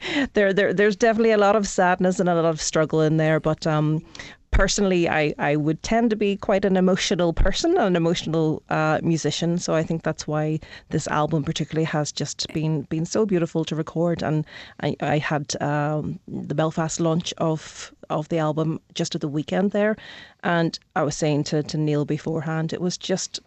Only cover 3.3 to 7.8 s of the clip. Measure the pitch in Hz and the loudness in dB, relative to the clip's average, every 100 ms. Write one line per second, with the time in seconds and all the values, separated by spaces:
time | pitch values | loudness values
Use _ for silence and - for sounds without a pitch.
3.3 | 156 160 156 165 151 151 156 - - - | 2 0 -2 0 2 2 0 -4 -14 -18
4.3 | - _ - 196 - 196 185 170 - 151 | -20 _ 4 4 4 2 2 2 2 0
5.3 | - 151 151 147 160 - 226 240 214 202 | 0 0 0 0 -2 0 0 2 0 0
6.3 | 196 - 196 202 190 185 185 - 180 170 | 0 0 2 2 4 4 2 0 0 2
7.3 | 165 190 - 330 359 | 4 2 4 2 2